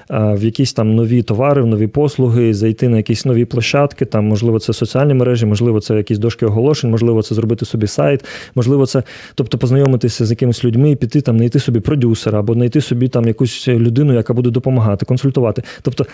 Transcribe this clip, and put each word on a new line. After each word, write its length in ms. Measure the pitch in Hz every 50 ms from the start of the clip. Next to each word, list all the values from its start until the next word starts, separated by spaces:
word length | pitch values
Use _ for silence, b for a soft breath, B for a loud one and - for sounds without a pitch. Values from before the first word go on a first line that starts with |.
| B -
е, 240 | - 107 110 107 104
в 100 | 98 107
якісь 280 | 113 110 - 139 123 -
там 220 | - 110 110 110
нові 280 | 113 117 110 120 123 113
товари, 400 | - 110 101 131 143 143 143 123
в 40 |
нові 200 | 113 110 104 110
послуги, 680 | 104 - 143 151 143 143 - 131 120 117 120 120 113 107
зайти 340 | 98 110 113 110 - 127 123
на 80 | 117
якісь 280 | 110 104 - 113 - -
нові 200 | 135 123 117 120
площадки, 600 | 113 - 123 113 - - 143 143 139 - - 135
там, 200 | - - 110 104
можливо, 340 | 107 107 101 113 117 110 110
це 140 | - - 107
соціальні 420 | - 120 110 - 131 143 147 139
мережі, 320 | 127 123 123 123 117 117
можливо, 340 | 107 104 101 120 120 110 107
це 160 | - - 110
якісь 220 | 107 101 - 113 101
дошки 280 | 107 117 - - 117
оголошень, 440 | 110 104 110 123 147 151 - - 120
можливо, 320 | 113 113 117 117 117 110 107
це 120 | - 110
зробити 300 | 107 113 110 113 104 113
собі 220 | - - 113 107
сайт, 380 | 104 - - 143 147 143 - B B B B B B B
можливо, 320 | 127 113 123 143 139 135
це, 160 | 127 - 139 117 B B B B B B
тобто 240 | - 127 - - 120
познайомитися 680 | - 120 127 139 139 135 131 117 - 117 - - 120
з 40 | 104
якимись 340 | 117 - 131 123 113 - -
людьми, 320 | 123 113 120 139 151 143
піти 240 | - 131 107 - 147
там, 160 | - 135 117
знайти 220 | 113 117 120 - 143
собі 220 | - - 120 113
продюсера 580 | - - 135 143 120 117 113 - - 110 107 104
або 160 | 104 113 113
знайти 260 | 117 123 120 - 151
собі 280 | - - 123 120 123 127
там 200 | - 123 117 117
якусь 400 | 110 - 135 117 - - - 135
людину, 460 | 123 113 117 117 113 131 151 143 127
яка 200 | 117 107 - 120
буде 160 | 120 123 120
допомагати, 560 | 117 123 - 135 131 123 110 110 101 95 -
консультувати. 560 | - 127 127 - 139 131 139 123 110 104 - B B B B -
Тобто 240 | 131 120 - - B